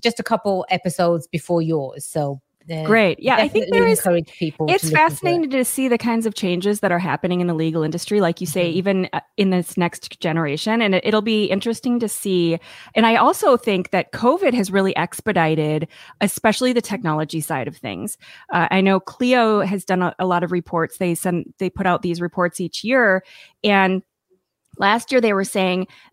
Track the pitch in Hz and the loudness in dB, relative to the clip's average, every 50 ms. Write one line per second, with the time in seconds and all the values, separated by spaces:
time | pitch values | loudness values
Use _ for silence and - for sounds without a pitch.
0 | - 233 226 - - - 226 - - 202 190 185 - - 185 - - 180 - - | -4 -2 -2 -2 -4 -4 -4 -2 -2 -2 -2 -2 -2 -2 -4 -2 -2 -4 -2 0
1 | 175 175 170 165 - - - 151 - - 175 170 160 160 165 151 135 127 - 143 | 2 2 2 0 -2 -6 -8 -6 -4 -2 -2 0 0 0 -2 -2 -4 -6 -10 -14
2 | - - - 160 147 139 139 135 _ _ _ _ _ 160 165 156 156 156 220 226 | -12 -8 -6 -4 -4 -4 -6 -10 _ _ _ _ _ -10 -8 -4 0 2 4 4
3 | 208 180 - - - 254 247 226 214 294 - 220 - 254 466 - - 453 440 - | 4 2 2 0 0 0 2 2 2 2 0 -2 0 2 2 4 4 4 2 2
4 | - 185 175 170 160 - - - 170 156 - - 156 151 180 - - 160 156 156 | 2 2 2 0 0 -4 -8 -6 -6 -6 -4 -4 0 0 0 0 0 2 2 4
5 | 311 165 147 - 370 349 339 339 311 262 269 262 247 - - 269 262 254 240 226 | 4 2 2 -2 -2 0 0 0 0 0 0 0 0 -2 -2 -2 0 0 0 0
6 | - 240 226 226 220 220 202 - 208 180 180 170 190 208 208 202 - 185 175 175 | 0 0 0 0 -2 -2 -4 -2 -2 -2 -2 0 0 0 0 0 0 0 0 0
7 | 185 156 139 - - 180 180 180 175 175 165 156 160 165 160 165 156 156 160 170 | 0 -2 -2 -2 -2 -2 0 0 0 0 0 0 0 0 0 0 -2 -2 -4 -6
8 | - - 208 208 190 170 175 - 180 151 - 190 175 170 160 185 180 202 196 190 | -4 0 0 2 2 2 0 -2 -4 -4 -2 -2 0 0 0 0 0 0 0 0
9 | 185 - - 156 - _ _ - 196 190 185 180 170 - - 180 175 170 - - | 0 -2 -4 -8 -8 _ _ 0 0 2 2 0 -2 -2 -2 -2 -2 -2 -4 -8
10 | - - - - - 165 160 165 160 143 143 156 - 214 226 233 226 196 190 180 | -18 -18 -12 -6 -4 -2 -2 0 -2 -2 -4 -4 -2 -2 0 0 2 2 2 0
11 | - 214 214 214 208 226 220 214 202 - 196 196 - 233 226 - - 254 240 233 | 0 0 0 0 0 0 0 0 2 0 0 -2 -2 -4 -4 -4 -2 -2 0 0
12 | 226 202 - - - 202 185 175 170 165 165 165 - - - - - - - 220 | -2 -4 -4 -4 -2 0 0 2 2 2 0 -2 -6 -12 -20 -20 -12 -4 2 4
13 | 226 226 233 - 233 294 381 - 427 294 254 240 - 226 196 180 180 - - 185 | 4 4 6 4 4 4 2 2 4 4 4 4 2 0 0 -2 -2 -2 -2 -2
14 | - - - - 226 247 311 381 392 269 240 247 190 185 185 196 190 190 - - | -2 -2 -4 0 2 2 2 2 2 0 2 0 0 0 2 2 2 2 0 -2
15 | 175 - - - - 220 190 175 160 160 156 156 151 151 156 156 160 - - - | -4 -4 -6 -8 -4 -2 0 2 2 2 2 0 0 0 -2 -2 -4 -6 -12 -20
16 | - - - - - 185 - - - 220 208 - 254 254 240 240 - - 208 185 | -20 -14 -6 -2 -2 -2 -2 0 0 0 2 2 0 0 0 0 -2 -4 -6 -4
17 | 180 160 151 156 156 151 - 160 147 - 160 135 120 147 - - - 110 95 85 | -2 -2 -2 -2 -2 -4 -6 -6 -6 -4 -6 -6 -6 -8 -10 -12 -10 -10 -10 -8
18 | 107 214 - - - - - - - - - 180 165 - 185 190 190 196 196 190 | -10 -10 -12 -14 -18 -20 -20 -20 -10 -4 0 0 0 2 2 2 4 4 2 2
19 | - - - - 247 247 254 247 226 220 214 208 185 180 202 185 - - 185 185 | -2 -6 -6 -2 0 2 4 4 4 2 2 0 0 0 -2 -4 -2 -2 -2 0
20 | 180 170 - - 185 185 175 175 180 170 180 180 - - 180 165 160 - - - | 0 -2 -2 -2 -2 0 0 0 0 0 -2 -4 -4 -2 -2 -2 -2 -4 -4 -4
21 | 190 175 170 - - 185 180 165 - - - - 190 185 - 202 190 185 175 - | -2 -2 -2 -2 -2 -2 -2 -2 -4 -6 -8 -6 -6 -6 -4 -2 -2 0 0 0
22 | - 175 170 170 175 170 - 185 180 175 - - 180 160 - - - 220 262 254 | -2 -4 -4 -4 -4 -6 -2 -2 -2 -2 -2 -4 -8 -8 -8 -8 -4 0 2 2
23 | 233 202 190 185 - - - - - - _ _ - 214 202 196 190 185 190 185 | 4 2 2 0 -2 -8 -20 -20 -20 -20 _ _ 0 2 4 4 4 2 0 -2
24 | - _ _ _ _ _ _ _ _ _ _ _ _ _ _ - 202 196 214 233 | -6 _ _ _ _ _ _ _ _ _ _ _ _ _ _ 0 2 2 2 0
25 | - - 269 247 233 220 202 190 196 - - 202 185 180 180 185 185 - - - | 0 0 2 2 4 4 2 2 -2 -2 0 0 0 0 0 -2 -4 -6 -10 -20
26 | - _ | -20 _